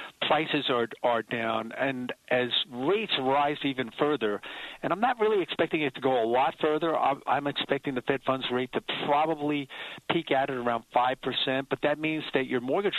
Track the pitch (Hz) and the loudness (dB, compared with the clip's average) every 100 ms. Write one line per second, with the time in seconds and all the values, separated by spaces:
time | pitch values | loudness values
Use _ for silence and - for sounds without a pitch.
0 | - - - 151 156 151 131 123 117 - | -12 -4 2 2 2 0 2 2 0 0
1 | 127 117 110 120 113 113 113 - 131 127 | 0 2 0 -2 0 -2 -4 -2 -2 -2
2 | 123 - - 127 123 - - 120 135 202 | -6 -8 -2 0 2 0 -2 -2 0 0
3 | 214 - 131 139 143 147 143 127 117 - | 0 0 2 2 2 0 -2 -2 -4 0
4 | 147 147 107 101 - - - - 147 175 | 0 2 0 -2 -6 -12 -14 -6 -4 0
5 | 240 - 214 214 165 - 165 165 147 - | 0 2 2 2 0 0 0 0 -2 0
6 | 135 131 113 123 147 - 160 151 165 151 | 2 2 4 4 2 2 0 2 2 2
7 | 127 139 - 135 143 139 - 139 - 127 | 2 0 0 0 0 -2 -2 -2 -2 -4
8 | - 135 - 131 123 123 127 127 - - | -2 -2 0 -2 0 -2 -2 -4 -4 -4
9 | 147 143 156 151 147 147 135 - - - | 0 2 2 0 -2 -2 -4 -10 -12 -10
10 | - 170 156 135 139 131 120 117 - 123 | -4 -2 2 2 2 0 0 -2 0 2
11 | 123 131 139 120 - 131 139 139 147 151 | 2 0 -2 -2 0 -2 -2 -2 0 0
12 | 156 156 135 139 131 127 120 165 202 | -2 -4 -2 -2 0 -2 0 0 0